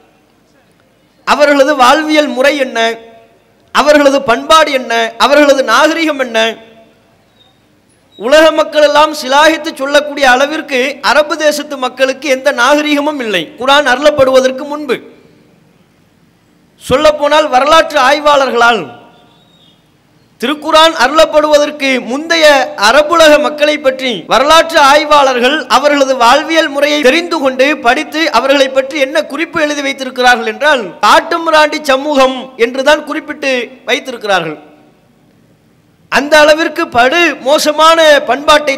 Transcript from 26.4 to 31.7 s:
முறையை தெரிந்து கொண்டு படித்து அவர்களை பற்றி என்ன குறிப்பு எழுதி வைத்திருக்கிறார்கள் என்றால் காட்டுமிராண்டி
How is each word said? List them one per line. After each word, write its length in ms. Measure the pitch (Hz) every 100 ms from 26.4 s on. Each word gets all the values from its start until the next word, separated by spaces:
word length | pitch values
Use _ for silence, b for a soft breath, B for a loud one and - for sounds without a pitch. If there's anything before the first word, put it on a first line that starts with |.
| 311 330 320
முறையை 260 | 277 294 294 262
தெரிந்து 300 | 330 349 330
கொண்டு 240 | 269 254 277 311 233
படித்து 360 | 254 - 208 220 226
அவர்களை 280 | 269 285 269 269
பற்றி 200 | 269 311 269
என்ன 180 | 311 -
குறிப்பு 260 | 277 330 339 294
எழுதி 160 | 285 277
வைத்திருக்கிறார்கள் 640 | 269 262 254 247 226 220
என்றால் 300 | 214 285 269 185 - 208
காட்டுமிராண்டி 760 | 311 320 339 330 311 302